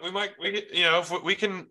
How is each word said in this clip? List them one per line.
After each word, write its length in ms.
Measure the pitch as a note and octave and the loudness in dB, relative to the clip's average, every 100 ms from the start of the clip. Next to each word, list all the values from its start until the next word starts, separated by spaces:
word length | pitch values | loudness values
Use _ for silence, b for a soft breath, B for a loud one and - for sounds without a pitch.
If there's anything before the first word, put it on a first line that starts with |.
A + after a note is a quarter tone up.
we 80 | E3+ | -6
might, 180 | G3 G3+ - | -4 -4 -4
we, 240 | F3+ G3+ - | -4 -4 -4
you 120 | E3+ | 2
know, 160 | E3+ D#3+ | 4 4
if 100 | - | 2
we, 80 | F3 | -4
we 160 | E3+ | 0
can, 320 | F#3+ G#3 F#3 - | 0 0 -4 -10